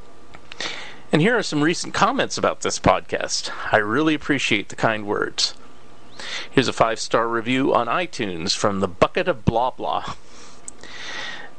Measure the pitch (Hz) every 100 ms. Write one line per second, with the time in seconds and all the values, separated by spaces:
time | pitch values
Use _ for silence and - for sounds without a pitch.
0 | - - - - - - - - - -
1 | - 160 196 240 - 151 151 175 - -
2 | 196 262 117 - 98 80 98 - - 92
3 | - - - - - - - 110 104 120
4 | 156 151 - 139 - 104 - - 120 107
5 | 101 104 - - - - - - - -
6 | - - - - - - 113 - 117 113
7 | - 123 117 117 113 131 139 113 117 151
8 | 175 - 104 85 90 - 107 98 95 90
9 | 151 196 180 135 - 113 127 - 87 90
10 | - - - - - - - - - -
11 | - - - - -